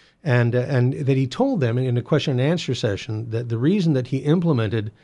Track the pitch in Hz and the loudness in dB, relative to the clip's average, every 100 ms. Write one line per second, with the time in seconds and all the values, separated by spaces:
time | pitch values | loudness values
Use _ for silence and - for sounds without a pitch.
0 | _ _ 156 123 117 123 120 135 123 156 | _ _ 0 2 2 0 0 2 2 0
1 | 135 135 131 - 269 233 120 120 131 120 | 0 0 0 0 0 2 0 0 0 -2
2 | - 151 156 123 139 175 - 123 117 98 | 0 0 0 0 0 0 -2 -2 -2 -4
3 | - 107 117 110 120 113 139 208 165 135 | -6 -8 -6 -6 -4 0 2 2 2 0
4 | 123 135 143 175 170 131 110 113 104 - | 0 -2 0 2 2 0 0 -2 -4 -10